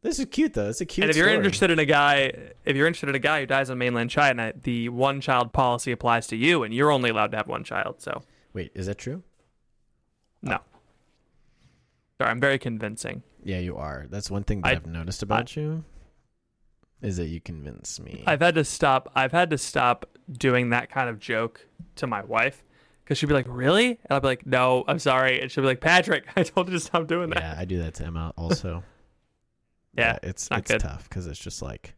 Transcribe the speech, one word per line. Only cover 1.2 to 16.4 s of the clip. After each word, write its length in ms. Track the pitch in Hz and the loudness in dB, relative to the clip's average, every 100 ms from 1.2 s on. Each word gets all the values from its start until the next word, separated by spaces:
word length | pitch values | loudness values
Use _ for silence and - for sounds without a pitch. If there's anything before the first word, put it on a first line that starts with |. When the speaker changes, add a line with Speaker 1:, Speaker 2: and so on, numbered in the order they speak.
| 185 | 4
Speaker 1:
story. 100 | 214 | 4
Speaker 2:
interested 320 | 196 185 190 | 2 2 4
in 80 | 160 | 4
a 80 | 147 | 4
guy, 460 | 147 143 143 135 - - - - | 6 6 4 2 -2 -14 -10 -2
if 100 | 139 | 2
you're 120 | 151 | 2
interested 220 | 170 143 | 2 -2
in 60 | 135 | 0
a 40 | |
guy 220 | 143 151 | 2 0
who 40 | 131 | 2
dies 240 | 135 135 | 0 0
on 80 | 127 | 0
mainland 320 | 123 120 120 | 0 0 0
China, 420 | - 143 123 113 - | 4 4 4 -2 -4
the 260 | - 120 117 | -4 -2 -4
one 320 | 120 135 139 | 0 0 0
child 320 | 131 127 117 | 0 0 2
policy 380 | - 127 117 - | 2 2 2 -2
applies 340 | 120 120 117 113 | -2 2 2 0
to 80 | 113 | 0
you, 280 | 131 175 | 2 2
and 100 | 110 | 2
you're 160 | 117 147 | 2 4
only 200 | 143 123 | 4 2
allowed 180 | 110 107 | 2 0
to 60 | 110 | -2
have 100 | 107 | -4
one 160 | 117 | -6
child. 380 | - - - - | -6 -6 -6 -8
So. 220 | - - - _ _ | -10 -10 -10 _ _
Speaker 1:
Wait, 180 | - 90 - | -12 -10 -8
is 120 | 95 | -8
that 100 | 101 | -6
true? 260 | - 160 - _ _ _ _ _ _ _ _ _ _ _ | -8 -10 -14 _ _ _ _ _ _ _ _ _ _ _
Speaker 2:
No. 160 | - 107 _ _ _ _ _ _ _ _ _ _ _ _ _ _ _ _ | -6 -6 _ _ _ _ _ _ _ _ _ _ _ _ _ _ _ _
Sorry, 140 | 120 | -2
I'm 100 | 117 | 2
very 160 | 139 135 | 2 2
convincing. 640 | 127 113 107 113 - 135 - _ - | -2 -6 -6 -8 -10 -10 -16 _ -8
Speaker 1:
Yeah, 140 | 92 | -6
you 180 | 90 - | -6 -6
are. 300 | 76 67 73 | -8 -10 -10
That's 200 | 101 - | -10 -6
one 140 | 98 | -6
thing 160 | 98 104 | -4 -2
that 60 | 92 | 0
Speaker 2:
I, 40 | |
Speaker 1:
I've 140 | 135 78 | 0 -4
noticed 360 | 82 82 95 | -8 -8 -8
about 320 | 101 107 117 - | -2 -2 -2 -6
Speaker 2:
I, 40 | |
Speaker 1:
you 220 | 151 160 156 - - _ _ _ | -4 -6 -8 -20 -20 _ _ _